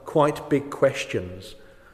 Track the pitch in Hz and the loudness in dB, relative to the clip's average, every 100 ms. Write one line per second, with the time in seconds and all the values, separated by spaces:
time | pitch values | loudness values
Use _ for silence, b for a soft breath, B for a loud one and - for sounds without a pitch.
0 | - 160 147 151 - 143 - - 135 - | -2 4 4 2 0 0 0 2 2 2
1 | - 110 90 92 - - b b b | -4 -4 -6 -10 -14 -18 b b b